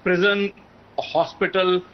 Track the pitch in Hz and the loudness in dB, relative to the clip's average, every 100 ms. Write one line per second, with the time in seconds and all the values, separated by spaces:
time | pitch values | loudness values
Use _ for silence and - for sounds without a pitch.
0 | 180 175 202 202 202 - - - - - | -2 2 2 2 -2 -6 -20 -20 -12 -10
1 | - 156 160 - 180 190 185 180 - | -4 -2 -2 -2 -2 0 0 0 -4